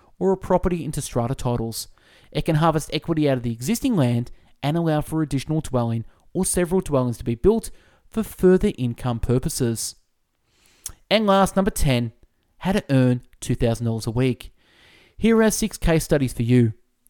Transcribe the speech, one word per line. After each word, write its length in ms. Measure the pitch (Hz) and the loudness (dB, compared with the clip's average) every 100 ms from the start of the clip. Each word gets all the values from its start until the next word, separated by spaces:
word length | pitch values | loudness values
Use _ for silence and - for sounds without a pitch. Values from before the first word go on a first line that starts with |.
| _ _ | _ _
or 140 | 185 | -2
a 60 | 190 | -2
property 460 | - 180 190 175 | 0 0 2 -2
into 180 | 135 151 | -4 -8
strata 340 | - 127 117 135 | -6 -4 -4 -4
titles. 540 | 123 120 113 113 - _ _ _ _ | -4 -4 -4 -8 -12 _ _ _ _
It 120 | - | -6
can 120 | 160 151 | -2 2
harvest 340 | 165 156 - | 2 0 -4
equity 380 | 156 - 160 147 | -6 -4 0 0
out 80 | 131 | 0
of 60 | |
the 80 | 117 | -2
existing 440 | 117 127 233 269 214 | -6 -4 -2 0 0
land 360 | 123 120 120 - _ _ | 0 0 -4 -12 _ _
and 120 | 139 165 | -4 -2
allow 260 | 165 151 | 0 -2
for 200 | 143 160 | -2 -4
additional 400 | 151 139 - 156 | -2 -4 -2 -4
dwelling 440 | - 127 117 113 - - _ | -2 -2 -2 -4 -6 -16 _
or 120 | 170 185 | -6 -2
several 360 | - 175 185 | 0 0 0
dwellings 360 | - 139 127 113 | 0 0 0 -4
to 40 | |
be 120 | - 117 | -6 0
built 340 | 180 226 - - _ _ _ | 2 2 -2 -14 _ _ _
for 140 | - | -8
further 480 | 208 - 185 185 208 - | -8 2 4 4 2 -2
income 420 | 123 120 127 117 | -4 -4 -4 -4
purposes. 760 | - 123 - - 120 113 - - _ _ _ _ _ _ _ _ - - _ | 0 0 0 -2 -2 -2 -6 -12 _ _ _ _ _ _ _ _ -18 -18 _
And 160 | 208 208 | 2 4
last, 300 | 196 190 - | 4 4 2
number 160 | 196 | 0
ten, 420 | - 151 123 117 - _ _ _ _ | 2 2 2 0 -8 _ _ _ _
how 120 | 180 | -2
to 120 | 202 - | -2 2
earn 320 | 135 127 123 - _ | 2 4 2 -4 _
two 160 | - 120 | -6 0
thousand 300 | 117 113 117 | 0 0 -2
dollars 220 | 113 117 | -4 -4
a 40 | |
week. 420 | 113 131 117 - - _ _ _ _ _ - | -2 0 -2 -8 -20 _ _ _ _ _ -2
Here 240 | 220 226 | 2 4
are 100 | 220 | 4
six 260 | - 220 - | 2 -4 -2
case 260 | - 165 | 2 2
studies 300 | - 151 127 | 2 0 0
for 100 | - | -2
you. 300 | 117 127 117 - _ _ _ | 4 4 4 0 _ _ _